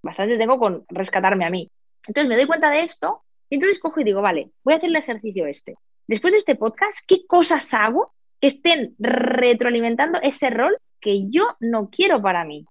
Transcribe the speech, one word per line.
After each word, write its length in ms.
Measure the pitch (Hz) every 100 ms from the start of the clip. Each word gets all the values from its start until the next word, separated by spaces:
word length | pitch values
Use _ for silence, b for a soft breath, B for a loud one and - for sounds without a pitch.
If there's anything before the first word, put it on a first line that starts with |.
Bastante 360 | - 170 202 233
tengo 200 | 226 262
con 260 | 220 170 -
rescatarme 560 | 175 190 196 190 196
a 60 | 170
mí. 200 | 185 170 _ _ _ -
Entonces 200 | 220 285
me 80 | 226
doy 100 | 277
cuenta 240 | 320 311
de 100 | 294
esto 400 | 330 - - - _ _ _
y 60 | 277
entonces 220 | 370 381
cojo 200 | 320 320
y 40 |
digo, 180 | 226 196
"Vale, 280 | 202 165 - _
voy 100 | -
a 20 | 311
hacer 100 | 339
el 80 | 320
ejercicio 500 | 285 220 220 190 151
este. 280 | - - - _ _ -
Después 260 | 214 359
de 60 | 415
este 160 | 403
podcast, 460 | 269 220 220 415 - -
¿qué 200 | 370 -
cosas 480 | 349 339 311 -
hago 400 | 233 214 262 466 _ _ _
que 60 | 277
estén 480 | 269 339 330 233 -
retroalimentando 1200 | 220 240 247 247 247 240 247 233 233 233 302 339
ese 280 | 285 277 269
rol 280 | 226 277 440 _ _
que 280 | - 202 196
yo 280 | 277 453 -
no 300 | 233 233 202
quiero 320 | - 370 294
para 220 | 202 175
mí?". 200 | 165 151 156